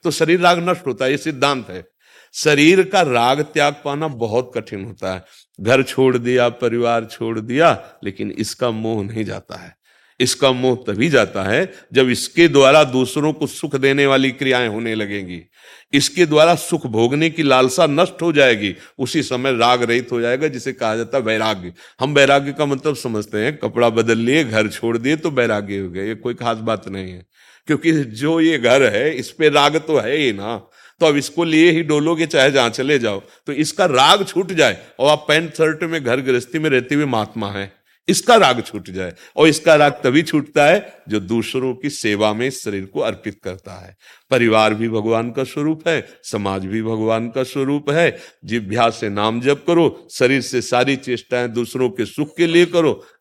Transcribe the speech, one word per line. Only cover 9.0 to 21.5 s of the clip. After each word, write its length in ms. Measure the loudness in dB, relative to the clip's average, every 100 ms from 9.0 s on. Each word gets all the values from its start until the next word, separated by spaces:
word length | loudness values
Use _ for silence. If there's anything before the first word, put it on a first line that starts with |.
नहीं 220 | -6 -8 -8
जाता 320 | -10 -14 -18
है। 200 | -18 _ _ _ _ -4
इसका 320 | -2 2 0
मोह 240 | 2 0 -2 -4
तभी 200 | -2 2
जाता 340 | 2 2 -2
है 280 | -2 -2 -2 -8 -4
जब 160 | 0 2
इसके 380 | 0 -2 2 4
द्वारा 340 | 6 6 6 4
दूसरों 460 | 2 0 -2 -4
को 140 | -2 -6
सुख 280 | -6 -6 0
देने 280 | 0 2 2
वाली 260 | 2 0
क्रियाएं 360 | -2 -2 0 0
होने 260 | -4 -6 -6
लगेंगी, 460 | -6 -8 -10 -14 -16 _ -20 -20 -2
इसके 320 | -2 0 0 2
द्वारा 300 | 4 4 4
सुख 300 | -2 -6 -2
भोगने 420 | 0 2 2 -2
की 140 | 0
लालसा 420 | 2 4 2 2 2
नष्ट 340 | 2 0 0
हो 100 | 0
जाएगी, 420 | 4 4 4 -2 -6 -14 -8
उसी 260 | -4 -4
समय 300 | -4 -4 -2
राग 300 | 2 2 2
रहित 280 | 2 -2 -2
हो 80 | -4
जाएगा, 260 | -2 -2 -4
जिसे 260 | -6 -10
कहा 220 | -6 -4 -4
जाता 220 | -4 -4
है 60 |
वैराग्य। 500 | -2 -2 -2